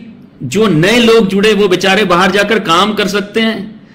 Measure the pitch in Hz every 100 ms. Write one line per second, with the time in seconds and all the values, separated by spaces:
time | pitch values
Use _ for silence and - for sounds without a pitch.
0 | - - - - 127 175 220 156 180 240
1 | 226 226 202 196 214 202 202 180 196 190
2 | 196 175 190 190 202 220 165 170 208 208
3 | 202 208 196 226 226 214 - - -